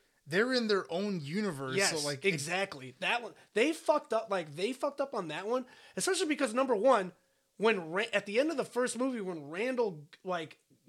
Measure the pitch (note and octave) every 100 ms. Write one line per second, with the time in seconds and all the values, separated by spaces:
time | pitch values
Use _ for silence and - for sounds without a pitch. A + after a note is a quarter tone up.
0 | _ _ - E3+ B3 B3+ A3 G3 - E3+
1 | G#3 F#3 C#3 F#3 G#3 C#3 C3+ C3 G3 D#3
2 | D3 C#3 G3 D#3+ D3 F3+ G3 C#3+ C3 -
3 | F3+ A#3+ A3 - - G#3 C#4 D#4+ - D4+
4 | - A3 A3 F#3+ D#3 C#3+ G#3 B3+ D4 C#4+
5 | C#4 A#3 E3 D#3+ G3+ B3+ B3 - - -
6 | C4 F4 E4 C#4 C4 A#3 C4 G#3 B3+ A#3
7 | F3+ - _ _ _ - G#3+ G3+ D#3+ F3+
8 | A3+ G#3 G3+ G#3+ D4+ C#4+ G3+ A#3+ B3+ A3+
9 | C4 A#3+ F#3 E3+ C#3+ E3+ B3 B3+ A3+ D#3
10 | C#3+ - F#3 F3 D#3+ - _ _